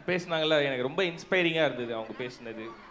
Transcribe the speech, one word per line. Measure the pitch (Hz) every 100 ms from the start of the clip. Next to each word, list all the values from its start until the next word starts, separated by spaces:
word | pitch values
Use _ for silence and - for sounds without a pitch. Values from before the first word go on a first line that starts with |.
| -
பேசுனாங்கல்ல, | 180 180 160 156 156
எனக்கு | 143 131
ரொம்ப | 127 165
இன்ஸ்பைரிங்கா | 185 165 - 190 170 160 151
இருந்தது | 123 120 113
அவங்க | 110 110
பேசுனது. | 123 - 117 110 110 113 -